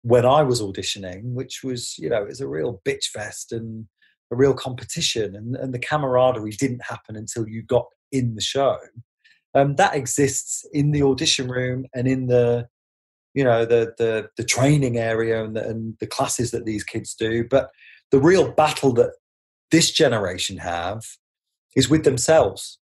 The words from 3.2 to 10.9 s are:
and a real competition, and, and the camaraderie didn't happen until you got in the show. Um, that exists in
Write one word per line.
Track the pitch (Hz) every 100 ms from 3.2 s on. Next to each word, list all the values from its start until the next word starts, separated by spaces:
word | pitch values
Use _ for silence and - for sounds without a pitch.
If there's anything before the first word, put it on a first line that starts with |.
| - - -
and | 117 113 110 107 _ _ _ _
a | 120
real | 139
competition, | 131 131 123 - - - 117 101
and, | 101 113 131
and | 135
the | 123
camaraderie | - 151 139 123 127 110 107
didn't | 104 135 123
happen | - - - 110
until | 107 - 107
you | 110
got | - 123 - _ _
in | 135 120
the | 107
show. | - 139 135 - - 117 - _ _ _ _
Um, | 139 139 143
that | 196 151
exists | 120 - 139 - - - -
in | 151 143